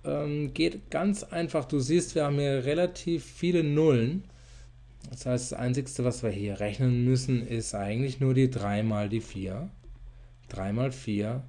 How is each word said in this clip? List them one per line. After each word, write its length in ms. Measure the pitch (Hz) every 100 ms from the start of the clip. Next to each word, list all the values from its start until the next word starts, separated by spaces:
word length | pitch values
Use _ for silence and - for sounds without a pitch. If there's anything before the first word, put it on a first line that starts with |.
Ähm, 500 | 147 147 147 147 147
geht 380 | 127 165 - -
ganz 320 | 147 190 202
einfach. 400 | - 175 165 160
Du 160 | 131 147
siehst, 340 | 127 170 175
wir 120 | 160 143
haben 120 | 143
hier 260 | 143 135
relativ 600 | 127 151 180 180 - 165
viele 400 | - - 175 175
Nullen. 580 | 147 147 160 123 113 185 - - - - - - - - -
Das 160 | 123 123
heißt, 260 | 123 -
das 60 | -
Einzigste, 460 | 123 127 127 -
was 180 | 123 120
wir 80 | 113
hier 300 | 98 104 98
rechnen 440 | 104 101 127 123
müssen, 420 | 123 127 131 123 110
ist 280 | 113 110
eigentlich 460 | 101 101 113 135 127
nur 140 | 135
die 160 | 131 131
drei 320 | 123 101 101
mal 260 | 110 104 104
die 120 | 113
vier. 480 | 110 98 95 104 185 - - - - - - - -
Drei 240 | 98 95
mal 200 | 110 135
vier 500 | 127 - 101 104 131